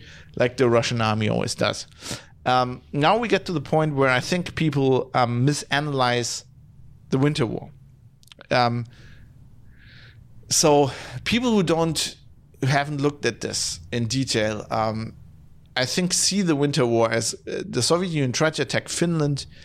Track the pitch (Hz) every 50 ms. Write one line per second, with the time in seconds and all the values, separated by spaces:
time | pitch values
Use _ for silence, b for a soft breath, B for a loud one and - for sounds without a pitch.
0 | B B B B B B - - 120 123 - - 131 120 117 117 113 - 123 117
1 | 113 110 107 110 107 107 113 117 98 - - - - 104 - - - B B B
2 | B B B B B B B - - - 127 127 127 123 123 - - - - 143
3 | 147 160 196 226 240 208 196 190 - - 180 151 139 - - 156 156 156 143 135
4 | 135 131 127 127 - - 180 180 175 - - - 165 156 135 143 135 131 131 123
5 | - - - 135 123 117 120 120 127 143 147 143 - - 139 143 151 151 139 135
6 | 127 123 120 120 120 117 - - - - - - - - - - - - - -
7 | - - - 131 135 147 151 151 127 104 - - - - - - - - - -
8 | - - - _ - - - - - - - 127 123 120 117 120 117 B B B
9 | B B B B B B B B - - - - B B B B B B B B
10 | B B B B - - - - - - - - - 156 147 143 147 127 B B
11 | B B B 127 - - - 240 254 247 220 208 180 147 165 160 165 165 151 -
12 | - - - - - - - - - - - - - 131 151 139 143 147 151 139
13 | 139 147 147 - - 120 101 - - 107 101 - - - - - - - - 120
14 | 117 110 120 135 131 - - 113 107 107 107 104 - - 123 113 110 110 110 110
15 | 110 - - - - - - - - - - - - - - 127 127 123 - 190
16 | 180 175 - - - - 180 202 196 170 156 139 147 147 139 160 127 120 113 117
17 | 113 110 113 113 110 - - - - - - - - - - 127 113 - 165 175
18 | 190 185 160 151 139 127 117 - 156 156 151 - 139 - - 113 - - - -
19 | 170 175 170 160 147 143 143 135 - B B B